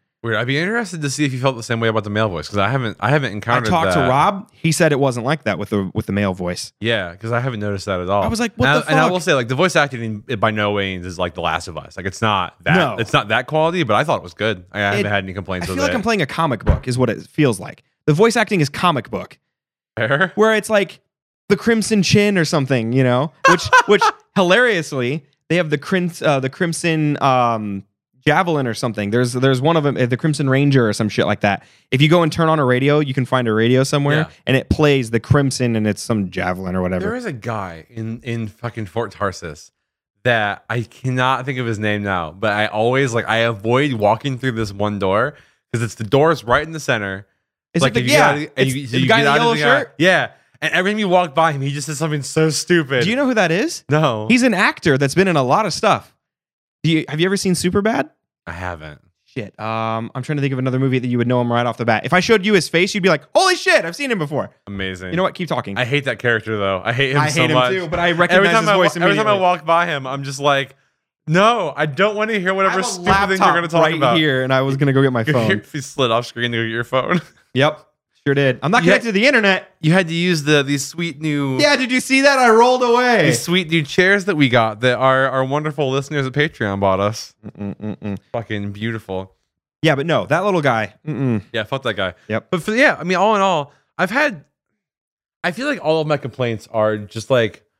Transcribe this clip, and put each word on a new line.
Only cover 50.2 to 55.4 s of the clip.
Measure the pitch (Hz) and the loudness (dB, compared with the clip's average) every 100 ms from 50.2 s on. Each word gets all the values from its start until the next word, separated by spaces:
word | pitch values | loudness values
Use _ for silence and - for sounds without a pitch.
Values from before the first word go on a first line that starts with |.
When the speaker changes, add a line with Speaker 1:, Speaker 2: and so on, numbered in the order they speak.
| 123 - _ _ | 0 -8 _ _
Speaker 1:
And | 151 160 | -2 0
every | 185 | 0
time | 214 | -2
you | 208 | 2
walk | 180 180 | 2 2
by | 139 160 | 2 2
him, | 143 | 0
he | 135 | -4
just | 143 143 | -6 -8
says | 143 | -4
something | 160 151 | -2 -4
so | 135 - 160 | -4 0 0
stupid. | 147 - 175 139 135 | 0 0 0 2 0
Speaker 2:
Do | 160 | 0
you | 247 | 2
know | 277 | 0
who | |
that | 226 180 | 2 2
is? | 170 311 - - | 0 -2 -6 -2
Speaker 1:
No. | 151 156 110 107 | 0 2 0 0
Speaker 2:
He's | 190 | 2
an | 254 | 2
actor | 185 226 311 170 135 | 2 0 0 0 2
that's | 139 165 | 2 2
been | 190 | 2
in | |
a | 160 | 2